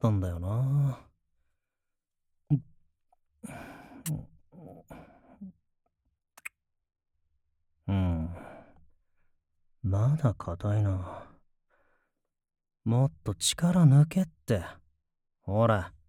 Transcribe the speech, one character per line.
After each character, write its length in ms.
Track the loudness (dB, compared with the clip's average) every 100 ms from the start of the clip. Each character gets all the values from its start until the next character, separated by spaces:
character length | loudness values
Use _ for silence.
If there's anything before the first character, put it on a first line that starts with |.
た 100 | 0
ん 100 | 2
だ 80 | 0
よ 100 | -4
な。 600 | -4 -2 0 0 0 -4 -12 _ _ _ _ _ _ _ _ _ _ _ _ _ -4 -4 -4 -20 _ _ _ _ _ _ -18 -16 -18 -20 -20 -14 -10 -10 -12 -20 _ -20 -20 -20 -20 -20 -20 -20 -20 -20 -20 -20 _ _ _ _ _ _ _ _ -20 _ _ _ _ _ _ _ _ _ _ _ _ _ -4
う 60 |
ん。 360 | 0 0 -2 -4 -10 -18 -20 -20 -20 -20 _ _ _ _ _ _ _ _ _
ま 340 | -2 0 2 2
だ 120 | 0
硬 460 | -2 -8 -6 -2 0
い 20 |
な。 460 | 0 -2 -6 -14 -18 -20 _ _ _ _ _ _ _ _ _ _ _ _ _ _
も 220 | -2 2 0
っ 60 | -2
と 100 | -8
力 520 | -4 -4 0 2 6 8
抜 200 | 8 6
け 160 | 2
っ 40 | -4 -6 -4
て。 160 | -2 -4 -14 -20 _ _ _ _ _
ほ 240 | -4 2 2
ら、 280 | 2 -4 -14